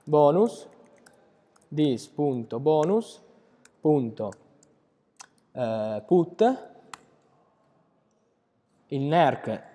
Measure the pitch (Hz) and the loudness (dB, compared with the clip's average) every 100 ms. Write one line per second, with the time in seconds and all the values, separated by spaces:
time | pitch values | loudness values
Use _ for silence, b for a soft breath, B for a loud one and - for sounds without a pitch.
0 | - 151 143 170 233 - - - _ _ | 0 4 4 4 0 -4 -20 -20 _ _
1 | - _ _ _ _ _ - 151 151 117 | -20 _ _ _ _ _ -8 -2 0 -2
2 | - - 147 127 110 117 147 156 160 220 | -6 -4 -4 -4 -6 -4 0 2 2 -2
3 | 226 - _ _ _ _ _ _ 156 147 | -4 -14 _ _ _ _ _ _ 0 0
4 | 117 113 104 - _ _ _ _ _ _ | 0 -8 -10 -12 _ _ _ _ _ _
5 | _ - - _ _ - 117 110 107 107 | _ -20 -20 _ _ -6 -4 -4 -6 -6
6 | - 180 170 - 226 262 - - _ - | 2 2 2 0 0 0 -8 -20 _ -20
7 | _ _ _ _ _ _ _ _ _ _ | _ _ _ _ _ _ _ _ _ _
8 | _ _ _ _ _ _ _ _ - 143 | _ _ _ _ _ _ _ _ -8 -6
9 | 143 170 147 120 - 107 - | 0 2 2 0 -6 -10 -12